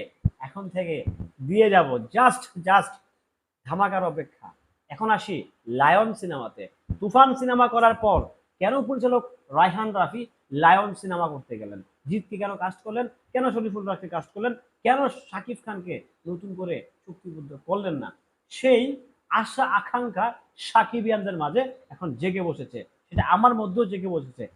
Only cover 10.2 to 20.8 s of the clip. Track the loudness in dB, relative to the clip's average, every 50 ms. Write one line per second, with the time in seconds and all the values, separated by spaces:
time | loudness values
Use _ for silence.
10.2 | -12 -14 _ _ _ _ -2 4 6 6 8 6 4 0 -6 -10 -8 -6 -4 -2
11.2 | -2 -4 -4 -8 -12 -12 -12 -12 -10 -12 -14 -16 -18 _ _ _ _ -6 -6 -6
12.2 | -6 _ -8 -8 -6 -8 -6 -6 -6 -8 -8 -10 -12 -8 -6 -4 -4 -6 -8 _
13.2 | _ _ -4 -2 0 0 0 -2 -4 -4 -6 -6 -6 -6 -6 -6 -8 -8 -8 -8
14.2 | -8 -8 _ -6 -4 -4 -4 -6 _ _ _ _ 2 2 2 4 2 0 -2 -6
15.2 | -12 -14 -14 -12 -10 -12 -12 -12 _ -12 -12 -10 -10 -10 -10 -12 -12 _ _ _
16.2 | _ -10 -10 -10 -10 -12 -12 -10 -6 -6 -6 -6 -8 -12 _ _ _ -20 -20 -18
17.2 | _ -16 -16 -14 -16 -16 -18 -14 _ -4 -4 -4 -2 -4 -4 -6 -6 -10 -14 _
18.2 | _ _ _ _ _ _ -8 0 4 6 6 6 4 2 -4 -8 -14 _ _ _
19.2 | _ 0 0 0 0 0 0 0 0 2 2 0 0 -2 -2 -2 -2 -4 -2 -2
20.2 | -2 -2 -2 -8 _ _ _ -16 -6 2 4 4